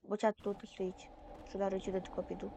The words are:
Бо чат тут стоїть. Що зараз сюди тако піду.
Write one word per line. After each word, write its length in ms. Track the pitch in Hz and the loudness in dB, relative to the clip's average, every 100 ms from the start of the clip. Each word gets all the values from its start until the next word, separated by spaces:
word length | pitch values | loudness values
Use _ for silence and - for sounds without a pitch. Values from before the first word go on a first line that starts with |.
Бо 140 | - 208 | 0 6
чат 200 | 220 208 | 6 4
тут 320 | 202 202 - | -2 -2 -6
стоїть. 420 | - 185 - - - - - - | -2 -2 -2 -14 -16 -14 -12 -8
Що 100 | 190 | 0
зараз 240 | 196 190 | 2 2
сюди 180 | 190 185 | 2 0
тако 220 | 185 - | 0 -4
піду. 300 | 180 180 196 | -2 -4 -4